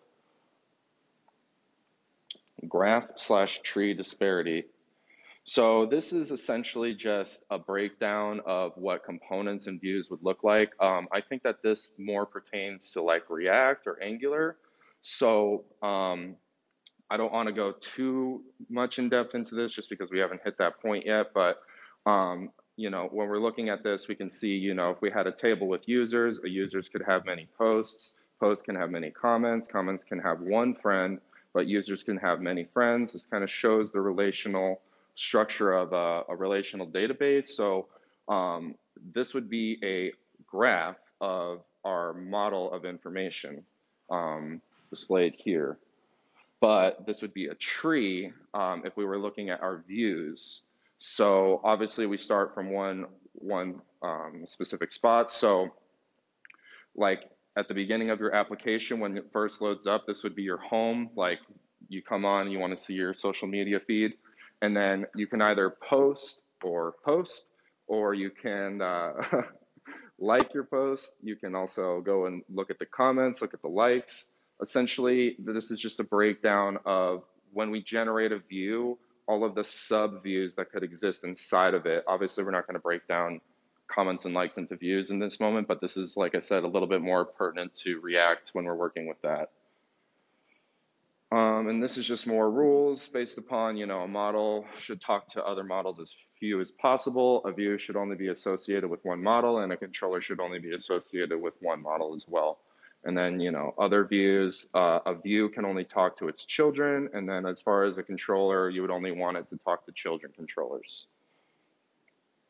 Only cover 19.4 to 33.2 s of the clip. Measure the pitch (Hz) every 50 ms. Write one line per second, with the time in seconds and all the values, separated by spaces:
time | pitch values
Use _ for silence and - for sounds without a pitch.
19.4 | 113 - 113 117 117 113 - 110 - - 101 - 92 87 92 95 92 87 92 -
20.4 | - 101 - - 92 85 - - - 107 104 98 - 104 107 107 104 - - 98
21.4 | 90 87 90 - - - - - - - - _ _ 104 104 95 95 90 90 90
22.4 | 95 - - _ _ _ _ 110 110 98 95 90 90 - 98 107 104 101 104 104
23.4 | 113 113 113 120 113 107 101 - - 104 101 95 - - 101 - 98 90 - -
24.4 | 113 101 98 95 95 98 92 92 87 90 92 - 107 98 - 104 92 92 - -
25.4 | - 117 107 90 98 95 92 85 - 113 120 123 120 113 120 117 117 117 113 -
26.4 | - 90 92 95 98 95 95 95 90 - - 101 - 101 95 90 90 92 87 82
27.4 | 80 - _ - 113 113 110 110 110 - - - - - - _ _ _ _ _
28.4 | 110 104 101 101 - 107 98 92 87 85 87 85 80 76 - - - 120 117 117
29.4 | 120 117 117 113 113 - - 98 92 95 95 90 - - 101 87 95 87 82 87
30.4 | 87 92 104 117 120 127 113 - - 104 98 95 92 95 95 90 - _ _ -
31.4 | _ _ - 90 - - 101 101 98 101 98 - - 113 101 92 98 90 85 82
32.4 | 90 87 92 87 85 - _ 123 120 120 120 120 117 110 - -